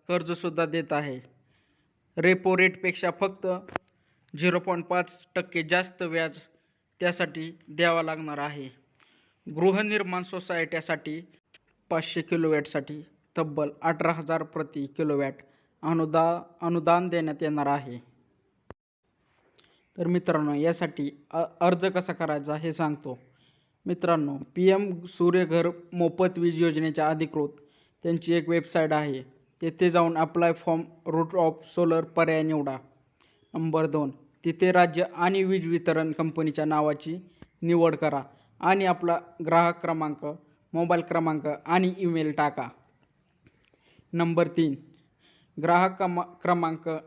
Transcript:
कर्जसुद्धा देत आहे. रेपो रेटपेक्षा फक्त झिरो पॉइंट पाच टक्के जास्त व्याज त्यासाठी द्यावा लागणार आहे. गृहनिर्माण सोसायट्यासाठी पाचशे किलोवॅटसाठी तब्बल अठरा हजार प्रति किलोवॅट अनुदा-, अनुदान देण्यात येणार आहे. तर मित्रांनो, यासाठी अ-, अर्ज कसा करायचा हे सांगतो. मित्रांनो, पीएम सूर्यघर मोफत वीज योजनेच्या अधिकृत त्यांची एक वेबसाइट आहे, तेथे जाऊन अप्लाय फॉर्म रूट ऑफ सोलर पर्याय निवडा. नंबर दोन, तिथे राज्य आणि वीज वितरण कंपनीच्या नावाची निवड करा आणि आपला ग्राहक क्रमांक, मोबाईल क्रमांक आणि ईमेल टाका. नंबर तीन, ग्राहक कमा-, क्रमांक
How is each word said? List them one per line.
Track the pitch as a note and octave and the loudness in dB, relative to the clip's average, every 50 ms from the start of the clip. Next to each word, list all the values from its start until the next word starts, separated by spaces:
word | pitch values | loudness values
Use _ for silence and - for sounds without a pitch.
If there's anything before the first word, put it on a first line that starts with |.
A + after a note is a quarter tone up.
| _ - | _ -2
कर्जसुद्धा | F3 F3+ E3 E3 E3+ E3+ - F3 D#3 E3 E3 | -2 -2 -2 -2 -6 -6 -6 -4 -2 -2 -2
देत | D#3 D#3 E3 D3+ - D#3 | -2 -2 -4 -4 -2 -2
आहे. | D3 D3 C#3+ C3 B2+ B2 - _ _ _ _ _ _ _ _ _ _ _ _ _ _ _ _ _ | -4 -2 -4 -8 -10 -12 -18 _ _ _ _ _ _ _ _ _ _ _ _ _ _ _ _ _
रेपो | E3+ D#3+ F3+ F#3 F#3 - F#3+ F#3 | 2 4 4 4 4 4 2 4
रेटपेक्षा | F3+ F#3 F#3 F#3 F#3 - F3+ F3+ - - F3 E3+ - | 4 4 4 2 0 -4 -4 -4 -2 -2 -4 0 0
फक्त | G3 F#3+ F#3+ - - F#3 F3+ F#3 G3 - - - - _ _ _ _ _ _ _ _ _ - C#3+ | -2 -2 -2 -4 -4 -4 -4 -4 -6 -10 -14 -14 -14 _ _ _ _ _ _ _ _ _ -8 -2
झिरो | E3 F3+ F3 F3+ | 0 2 2 2
पॉइंट | F3 F#3+ F3+ E3+ F3 | 0 -2 -2 -4 -2
पाच | F3 F3 F3+ F3 - - - _ _ _ | -2 -2 -2 -2 -4 -8 -18 _ _ _
टक्के | F3+ F3+ F#3 - E3+ D#3+ | -6 -6 -4 -4 -6 -2
जास्त | D3+ F3+ F3+ F#3 F3+ - - F#3 | 0 0 0 0 -2 -6 -8 -8
व्याज | E3 D#3+ E3 E3 D#3+ - D#3+ - _ _ _ _ _ _ _ _ _ _ _ | -4 -2 -2 -2 -2 -6 -10 -18 _ _ _ _ _ _ _ _ _ _ _
त्यासाठी | F3+ F3 F3 - F3+ D#3 C#3+ D#3+ D#3+ E3 E3+ - _ - | -2 -2 0 0 -4 -4 -4 -8 -10 -10 -12 -16 _ -14
द्यावा | D3+ D3+ E3+ E3+ E3 E3 D#3+ | -2 0 2 2 4 2 0
लागणार | D#3+ D#3+ D#3 D#3 D3+ D3 C#3+ | -2 -4 -6 -8 -8 -8 -6
आहे. | C#3+ D3 C#3+ D3 C3+ C3 - _ _ _ _ _ _ _ _ _ _ _ _ _ _ - D3+ | -6 -8 -8 -10 -12 -14 -16 _ _ _ _ _ _ _ _ _ _ _ _ _ _ -12 -4
गृहनिर्माण | D#3 F3 F#3+ F#3+ G3+ G#3+ G#3 G#3 G#3 G3 F#3 F3+ F3+ F3+ | 2 2 4 4 2 0 0 -2 -2 -2 -2 -4 -6 -6
सोसायट्यासाठी | - F#3+ F3+ F#3 - F3 E3 E3 D#3+ E3+ D#3+ D#3 - E3 D3 - D#3 D3+ E3 F3 - _ _ _ _ _ _ _ _ _ _ _ _ | -6 -10 -10 -8 -4 -4 -4 -2 -2 -4 -6 -4 -4 -6 -6 -4 -8 -10 -10 -12 -16 _ _ _ _ _ _ _ _ _ _ _ _
पाचशे | F3 D#3+ D#3+ - - E3+ D#3+ | -2 -2 -2 -2 -6 -6 -4
किलोवॅटसाठी | - F3 E3 D#3+ D#3 D#3 D3 C#3+ - - D3 C3+ - D3+ D3+ D#3 - _ _ _ _ _ E3+ | -2 -2 0 2 2 2 0 -2 -2 -6 -6 -6 -6 -10 -14 -14 -18 _ _ _ _ _ -4
तब्बल | D#3+ D#3 C#3+ D3+ D3+ C#3+ - - - | -4 -2 -2 -2 -4 -4 -4 -2 -2
अठरा | E3 E3 D#3+ - D#3+ E3 | -2 0 2 0 0 0
हजार | E3 D#3 C#3+ E3 D#3+ D#3+ | -2 -2 -4 -2 -4 -4
प्रति | D#3 - D#3+ D3+ D3 - D3 C#3 | -6 -6 -8 -8 -8 -8 -8 -10
किलोवॅट | C3+ - - D#3+ D3+ D3 C#3 C#3 C3+ C#3 - - _ _ _ _ _ _ _ - | -8 -6 -4 -2 0 0 0 0 -2 -4 -8 -16 _ _ _ _ _ _ _ -4
अनुदा-, | D#3 E3 E3 D#3+ D#3 D#3 E3 E3 E3 E3+ F3 - - - _ F3 | -2 0 0 0 2 2 2 2 2 0 -2 -6 -12 -14 _ -4
अनुदान | E3+ F3 E3+ D3+ E3+ E3+ F3 F3+ F3+ | -2 -2 0 2 4 4 4 2 0
देण्यात | E3+ E3+ D#3+ D#3 D3 - D#3+ | -2 -2 -2 -2 -4 -4 -4
येणार | D3+ D3+ D3 C#3+ | -4 -2 -2 0
आहे. | C#3 C#3+ C#3+ C3 C3 A#2+ B2 - _ _ _ _ _ _ _ _ _ _ _ _ _ - - _ _ _ _ _ _ _ _ _ _ _ _ _ _ _ _ _ _ _ _ _ _ _ - | 0 0 -2 -2 -8 -12 -14 -16 _ _ _ _ _ _ _ _ _ _ _ _ _ -20 -20 _ _ _ _ _ _ _ _ _ _ _ _ _ _ _ _ _ _ _ _ _ _ _ -4
तर | F3 | -2
मित्रांनो, | E3+ F3 F3 F3 - E3 D#3 D3+ D3 D3 | 0 0 0 2 2 0 2 2 0 0
यासाठी | C#3+ D3+ E3 E3+ E3 F3 D3+ - - C#3+ C#3+ - - _ _ | 0 0 0 0 0 -4 -6 -4 -6 -6 -8 -8 -12 _ _
अ-, | - E3 E3+ D#3+ - - | -4 -4 -4 -4 -2 2
अर्ज | E3+ F3+ F3 E3+ F3 | 2 2 4 2 0
कसा | F#3+ F#3+ F#3 F3+ - E3+ | 0 0 0 -2 -4 -4
करायचा | - E3+ D#3 D3+ D3 C#3+ D3+ D3+ | -4 -2 -2 -2 -4 -2 -4 -6
हे | D3+ D#3+ E3 D#3 | -4 -4 -6 -2
सांगतो. | - E3 D3+ D3 D3 - C3 B2+ B2+ - _ _ _ _ _ _ _ _ _ _ _ _ | -2 -2 -2 -2 -4 -8 -12 -14 -14 -16 _ _ _ _ _ _ _ _ _ _ _ _
मित्रांनो, | F3+ F3 F3 - E3+ E3+ D#3+ D3 C#3+ C#3 C#3 - - _ | -6 -4 -2 2 2 2 2 2 -2 -4 -8 -10 -8 _
पीएम | F3 F3+ F#3+ F#3+ G3 G#3 G3 F3+ E3 F3 | 2 4 6 6 4 2 -2 -6 -8 -10
सूर्यघर | F3+ - - F3 F3 F3 F#3 F3+ D#3 E3 E3+ E3 F3 E3+ - - - - | -14 -4 2 2 4 4 4 2 2 2 2 2 0 -2 -6 -12 -10 -2
मोफत | F3 E3+ E3 E3+ - F#3 F3+ F#3 F3 | 0 0 0 2 2 0 0 2 2
वीज | E3+ F3 E3 D#3 E3+ | 0 0 2 4 2
योजनेच्या | E3 D3+ D#3 D#3+ D#3+ D3 D#3+ D#3 D#3 | 2 2 2 0 -2 0 0 0 0
अधिकृत | D#3+ D#3 E3 D3+ - D3+ D3 C#3+ - - - _ _ _ _ _ _ _ - | 0 0 -2 -2 -2 -2 -4 -4 -6 -10 -20 _ _ _ _ _ _ _ -4
त्यांची | E3+ E3+ E3 E3+ E3+ E3+ | -2 -2 -2 0 0 0
एक | E3+ D3+ D#3+ | 0 2 2
वेबसाइट | E3+ E3+ E3 - - F3 D#3+ D#3 D3+ | 0 0 0 0 0 0 0 2 2
आहे, | D3+ D3+ D3 C3+ C3 C3 - - _ _ _ _ _ E3 | 0 0 -2 -4 -6 -8 -12 -20 _ _ _ _ _ -6
तेथे | E3 D#3+ E3 F#3 F3+ | -6 -2 2 2 4
जाऊन | E3 F3 E3+ E3 E3 D#3+ | 4 4 4 4 2 0
अप्लाय | E3 D#3+ - F3 E3+ E3+ E3 | -2 0 0 2 2 2 2
फॉर्म | E3 - F3+ E3 D#3+ E3 - - - _ | 0 -2 -2 -2 -2 -2 -6 -12 -12 _
रूट | F3 D#3 E3 E3 E3 F#3 | -4 -2 -2 -2 0 0
ऑफ | F#3 E3 D#3+ D#3+ - - - - | 2 2 2 0 -2 -10 -8 -2
सोलर | F3+ F3 E3 D#3+ E3 D#3+ | 0 2 2 2 2 0
पर्याय | E3 - E3+ E3 E3 D#3+ D#3 D#3 | -2 0 0 2 2 2 0 0
निवडा. | D#3 D#3 D3+ C#3 C#3 C3 B2+ - _ _ _ _ _ _ _ _ _ _ _ _ _ - | 0 -2 -2 -2 -4 -6 -8 -12 _ _ _ _ _ _ _ _ _ _ _ _ _ -8
नंबर | D#3+ E3 E3 D#3 D#3+ D#3+ | -4 -4 0 0 0 0
दोन, | D#3 D3+ D3+ D3 C3+ C3+ - - _ _ _ - | 0 0 0 -2 -2 -4 -10 -18 _ _ _ -4
तिथे | E3+ D#3+ E3 F#3 F#3 F3+ | -4 0 2 2 4 6
राज्य | F3+ F3+ E3+ D3+ E3+ F3+ - - | 6 4 4 4 0 -2 -2 -2
आणि | E3+ F3 F3+ G3 G3 F#3+ | 0 0 0 2 2 2
वीज | F#3 F#3+ F#3 E3 | 2 0 0 0
वितरण | E3 E3+ E3 E3+ F3 D#3+ D#3+ D#3+ D#3+ D3+ | 0 -2 0 0 0 0 2 0 -2 -2
कंपनीच्या | - D#3+ D#3+ D3+ E3 D#3+ D#3 C#3+ - D3+ | -2 -2 -2 -2 -2 -2 -2 -2 -2 -2
नावाची | D#3 D#3 D3+ D3+ D3+ D3 D3 - D#3+ E3 F3+ F3+ - _ _ - - _ _ E3+ | 0 0 2 2 0 0 -2 -6 -8 -10 -10 -12 -16 _ _ -20 -20 _ _ -2
निवड | E3 E3+ E3+ E3 E3 D3 | 0 4 4 4 4 4
करा | D3 D#3 D3+ C#3+ C3+ C3 - - _ _ _ _ _ | 2 0 -2 -2 -2 -6 -8 -14 _ _ _ _ _
आणि | - E3+ F#3+ G3 G3 | 0 2 2 4 4
आपला | F#3 F3 F3+ F3 E3+ E3+ D#3 - - - - E3 | 2 2 2 2 0 0 0 -2 -6 -12 -10 -2
ग्राहक | D#3+ E3 E3 E3+ E3+ E3+ E3+ | 2 4 6 6 4 2 -2
क्रमांक, | - E3 E3 D#3+ D#3 D3+ C#3+ - - D3 D#3 F3+ - _ _ _ _ _ - | -4 -4 -2 -2 -2 -4 -6 -6 -8 -10 -10 -10 -14 _ _ _ _ _ -4
मोबाईल | D#3+ F3 E3+ F3 E3+ | -2 2 2 2 2
क्रमांक | E3+ - E3+ E3 E3 E3 D#3 D3+ D3+ | 2 0 -2 0 0 0 -2 -2 -2
आणि | D3+ D3 - - D#3 E3+ F#3 F#3+ F3+ F3+ F#3 | -4 -6 -6 -4 0 2 2 2 2 0 0
ईमेल | F#3+ F3 E3 D#3+ D#3 D3+ D3 | -2 -2 0 0 -2 -2 -2
टाका. | D3+ D3 C#3+ C#3+ - B2 A#2 - - _ _ _ _ _ _ _ _ _ _ _ _ _ _ _ _ _ _ _ _ _ _ _ _ _ _ - | 0 -2 -2 -2 -4 -8 -10 -12 -18 _ _ _ _ _ _ _ _ _ _ _ _ _ _ _ _ _ _ _ _ _ _ _ _ _ _ -2
नंबर | E3+ E3+ E3+ E3 E3 E3+ E3 | 0 0 2 2 2 2 2
तीन, | E3+ E3+ E3 D3+ C#3 - - - _ _ _ _ _ _ _ _ _ _ _ _ _ - D3+ | 2 0 0 0 0 -4 -8 -16 _ _ _ _ _ _ _ _ _ _ _ _ _ -4 2
ग्राहक | E3 F3 F3 F#3 F#3+ F#3 - | 4 4 6 6 4 2 0
कमा-, | G3 F3+ F3 F3 E3+ - - - - | -2 -2 -2 -2 -4 -6 -10 -6 0
क्रमांक | F3+ F3 F3 E3 D#3+ E3 D#3+ - E3 D#3+ D#3 D#3+ | 0 2 2 2 0 -2 -4 -6 -6 -6 -6 -8